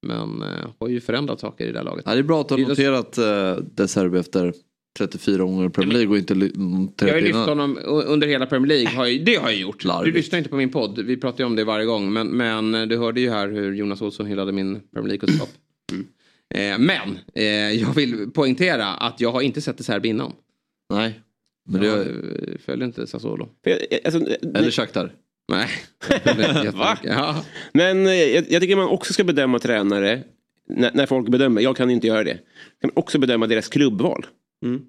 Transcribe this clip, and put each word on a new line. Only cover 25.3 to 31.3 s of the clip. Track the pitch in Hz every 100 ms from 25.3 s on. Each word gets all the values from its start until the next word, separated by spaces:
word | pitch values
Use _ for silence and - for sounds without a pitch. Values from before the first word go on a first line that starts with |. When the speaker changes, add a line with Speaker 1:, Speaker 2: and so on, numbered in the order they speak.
| _ _
Speaker 1:
Nej. | 90 117 - -
Speaker 3:
<laughs> | _ -
Speaker 1:
Jättemycket. | 277 - - - 147 120
Speaker 3:
Va? | 92 156 220
Speaker 1:
Ja. | - 113 151 151 156 - -
Speaker 3:
Men, | 143 180 190 190
eh, |
jag, | 185 151 131 165
jag | 165
tycker | 180 196
man | 185
också | 190 -
ska | -
bedöma | 185 143 131 123
tränare | 123 113 101 101 98 120 135 _ _ _ _
när, | - 123
när | - 135
folk | 131
bedömer. | 113